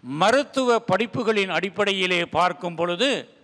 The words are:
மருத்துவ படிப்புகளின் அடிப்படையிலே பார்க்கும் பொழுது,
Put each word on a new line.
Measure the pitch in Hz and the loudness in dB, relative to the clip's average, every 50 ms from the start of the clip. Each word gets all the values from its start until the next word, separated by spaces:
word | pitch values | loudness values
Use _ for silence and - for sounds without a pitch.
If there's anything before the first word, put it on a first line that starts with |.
மருத்துவ | - 123 135 151 180 208 233 277 285 285 - 269 262 247 233 220 | -12 -10 -2 2 2 4 4 2 0 0 -2 -2 2 2 2 0
படிப்புகளின் | 226 - 185 190 233 226 - 254 240 202 226 202 196 190 | 2 0 0 0 0 -2 -4 -4 -2 0 0 0 0 0
அடிப்படையிலே | 170 160 175 196 175 - 208 202 196 190 185 180 180 175 170 | 0 -2 -2 -4 -2 -2 0 0 0 0 0 0 0 0 -2
பார்க்கும் | 165 - 151 175 180 180 - - 175 175 | -2 0 0 2 2 0 -2 -6 -8 -4
பொழுது, | 156 175 175 175 175 226 277 254 165 123 - - _ | -4 -2 -2 -2 -2 0 0 0 -2 -6 -10 -20 _